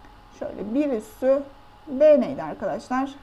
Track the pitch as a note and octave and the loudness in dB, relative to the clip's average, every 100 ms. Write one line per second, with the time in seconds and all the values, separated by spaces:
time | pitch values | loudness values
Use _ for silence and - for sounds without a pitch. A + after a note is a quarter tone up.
0 | - - - - - - G3+ B3 D4 A3+ | -20 -20 -20 -14 -12 -10 -6 -2 -2 -4
1 | G#3+ - C4 C#4 C#4 - - - - C4 | -8 -4 0 0 -2 -16 -20 -20 -12 2
2 | D4+ D4 A3 - D3+ G3 G3 G3+ - B3+ | 6 6 4 -6 -10 -8 -8 -8 -6 -4
3 | C4+ - | -4 -8